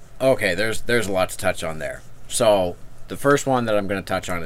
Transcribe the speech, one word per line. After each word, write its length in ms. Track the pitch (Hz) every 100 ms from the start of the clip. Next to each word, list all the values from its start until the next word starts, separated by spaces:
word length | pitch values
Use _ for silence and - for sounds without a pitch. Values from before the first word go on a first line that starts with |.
| - -
Okay, 320 | 131 123 104
there's, 260 | 90 110 107
there's 240 | - 120 101
a 60 |
lot 160 | 95 92
to 80 | -
touch 260 | 95 90
on 160 | 85 78
there. 200 | 69 65 - - -
So 480 | - 117 101 90 87 - - -
the 80 | 101
first 280 | 143 143 139
one 200 | 127 117
that 100 | 104
I'm 100 | 101
gonna 120 | 98
touch 300 | 87 92 90
on 140 | 87